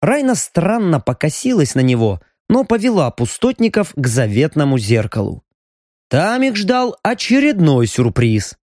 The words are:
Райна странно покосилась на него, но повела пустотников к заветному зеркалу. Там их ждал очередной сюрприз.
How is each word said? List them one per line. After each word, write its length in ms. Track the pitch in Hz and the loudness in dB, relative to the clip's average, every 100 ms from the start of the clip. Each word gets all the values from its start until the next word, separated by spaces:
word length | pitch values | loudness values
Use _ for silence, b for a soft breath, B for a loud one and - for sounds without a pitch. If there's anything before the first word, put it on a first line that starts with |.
Райна 340 | 160 277 262 | 0 0 0
странно 640 | 226 - - 175 226 196 151 | -2 -2 -2 0 0 0 0
покосилась 720 | - 123 156 - 254 240 139 | -2 -2 -4 -2 -2 0 0
на 60 | 139 | 2
него, 420 | 131 123 113 92 _ _ _ | 2 2 0 -2 _ _ _
но 160 | 240 | 0
повела 460 | 262 233 226 214 131 | 2 0 0 0 0
пустотников 840 | - 120 - 247 254 226 214 202 | -2 -6 -2 -2 0 0 0 -2
к 120 | - 127 | -2 -2
заветному 720 | 120 113 101 151 - 143 131 | 0 0 2 0 0 0 0
зеркалу. 640 | 101 117 104 - 101 90 _ _ _ _ _ _ _ | 0 0 0 -4 -4 -6 _ _ _ _ _ _ _
Там 340 | 139 185 247 | 0 0 0
их 140 | 269 208 | 0 -2
ждал 400 | 196 254 247 - | -2 -2 -4 -4
очередной 840 | 196 240 - 254 285 208 160 135 117 | -6 -4 0 2 2 2 2 4 0
сюрприз. 720 | - 120 - 117 110 101 - | 0 0 2 0 0 -2 -12